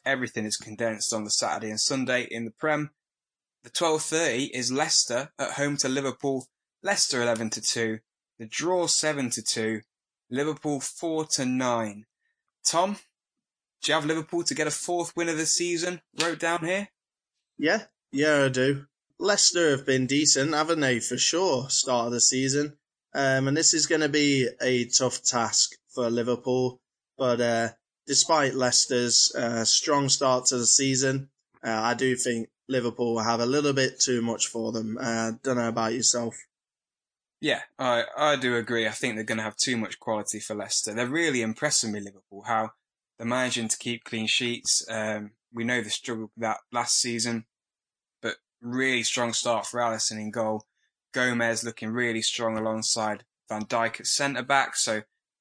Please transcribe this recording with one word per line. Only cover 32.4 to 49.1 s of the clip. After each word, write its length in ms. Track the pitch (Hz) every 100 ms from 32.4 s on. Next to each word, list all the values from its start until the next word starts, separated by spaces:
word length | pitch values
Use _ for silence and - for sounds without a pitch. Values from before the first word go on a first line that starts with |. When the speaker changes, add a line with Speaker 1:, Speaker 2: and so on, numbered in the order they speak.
| 110 _ -
Speaker 2:
Liverpool 460 | 131 117 113 120
will 80 | 113
have 160 | 110 113
a 80 | 120
little 260 | 143 143
bit 280 | 135 131 -
too 200 | - 123
much 280 | 117 110 -
for 240 | 117 113
them. 260 | 117 110 113
Uh, 320 | 113 113 113 113
don't 140 | 135 123
know 100 | 117
about 260 | 117 110
yourself. 400 | 120 110 120 117 - - _ _ _ _ _ _ _ _ _
Speaker 1:
Yeah, 200 | 151 113 - -
I, 260 | 131 120 113 123
I 200 | 151 143
do 200 | 123 120
agree. 320 | 110 117 110
I 20 |
think 240 | 107 127
they're 80 | 110
gonna 180 | 110 110
have 140 | 110 -
too 200 | - 123
much 240 | 104 -
quality 400 | - 107 104 107
for 140 | -
Leicester. 380 | 104 101 - -
They're 120 | 107 123
really 360 | 151 165 127
impressing 500 | 113 110 147 - 117
me, 80 | 104
Liverpool, 420 | 101 98 _ 101 107
how 240 | 113 110 - _ _ _ -
they're 100 | 117
managing 400 | 123 127 120 110
to 100 | -
keep 240 | 131 117
clean 240 | - 113 110
sheets. 580 | - 123 117 - - -
Um, 420 | 113 107 107 104 - _
we 100 | 117
know 180 | 117 123
they 80 | 107
struggled 420 | - - 113 107
with 80 | -
that 160 | 113 110 -
last 260 | 123 117 -
season, 440 | 120 117 120 117 - _ _ _ _ _ _ _
but 160 | 117 - _ _
really 420 | 120 127 131 127
strong 300 | 113